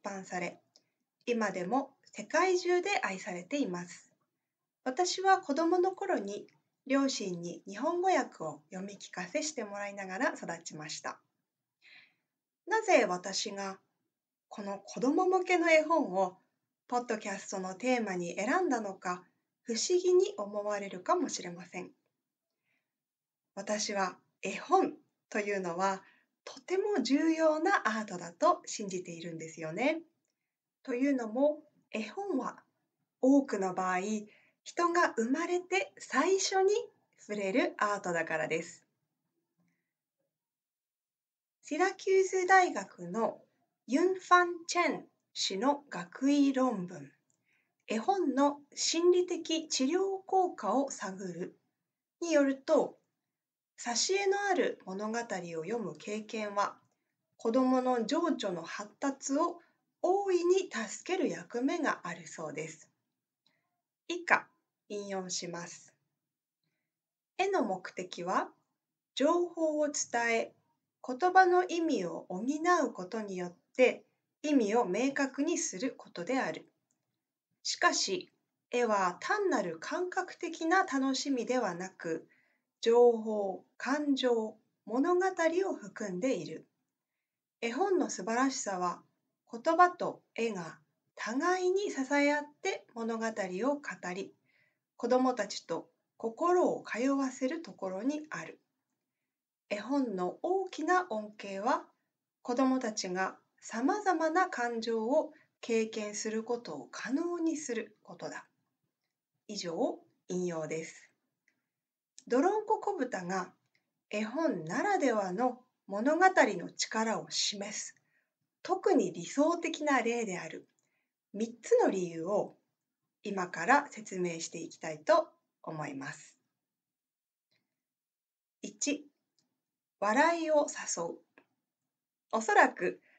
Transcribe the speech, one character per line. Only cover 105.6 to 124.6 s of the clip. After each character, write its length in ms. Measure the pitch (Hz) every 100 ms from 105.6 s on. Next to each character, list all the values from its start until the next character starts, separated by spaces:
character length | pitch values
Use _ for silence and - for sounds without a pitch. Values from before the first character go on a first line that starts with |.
経 260 | - 226 220
験 260 | 220 208
す 160 | 208 220
る 140 | 220
こ 160 | 226 240
と 160 | 240 143
を 120 | -
可 200 | - 202
能 280 | 285 339 349
に 180 | 330 285
す 160 | -
る 240 | 220 - _
こ 120 | - 175
と 140 | 156
だ。 180 | - - _ _ _ _ _ _ _ _ _ -
以 100 | 208
上、 420 | 175 165 302 339 - _ -
引 160 | 180 180
用 220 | 165 156
で 180 | 160 165
す。 220 | - - _ _ _ _ _ _ _ _ _ _ - -
ど 140 | 247
ろ 180 | 349 427
ん 60 | 415
こ 160 | 427
こ 120 | -
ぶ 160 | 392 254
た 140 | 196
が 300 | 175 190 180 _ _ _ _ _ _
絵 140 | 208
本 420 | 214 269 320 190 156
な 180 | 220
ら 140 | 392 381
で 160 | 277
は 180 | 214 190
の 280 | 180 254 247 _ _ -
物 300 | 196 254 320
語 80 | 381 370
の 340 | 247 180 175
力 480 | - - 220 220 190
を 60 | 160
示 500 | - - 202 208 -
す、 160 | - - _ _ _ _ _ _
特 300 | - 370 427
に 200 | 294 185
理 120 | 165 170
想 300 | - 311 349
的 300 | 320 320 294
な 160 | 269
例 240 | 226 240 214
で 120 | 175
あ 80 | 160
る 220 | - - _ _ _ _ _ _
三 220 | 202 226 -
つ 160 | - 480
の 80 | 339
理 200 | 190 175
由 160 | 165 165
を 320 | 208 - - _ _ _ _ _ _
今 240 | 214 196 180
か 180 | 170 170
ら 220 | 285 285
説 280 | - 214 185
明 200 | 175 165
し 100 | -
て 100 |
い 80 | 170